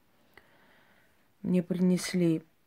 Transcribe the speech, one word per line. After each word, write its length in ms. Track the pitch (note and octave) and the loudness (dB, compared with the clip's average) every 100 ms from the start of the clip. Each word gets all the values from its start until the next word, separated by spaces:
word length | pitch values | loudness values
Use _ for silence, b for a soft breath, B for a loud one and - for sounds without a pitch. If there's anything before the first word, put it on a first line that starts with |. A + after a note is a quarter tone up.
| _ _ b b b b b b b b b b b b | _ _ b b b b b b b b b b b b
Мне 220 | F#3+ F3+ | -2 -2
принесли 800 | F3 F3+ F3+ F3+ - F#3 E3+ D#3+ - _ | -2 0 2 0 -2 0 0 0 -4 _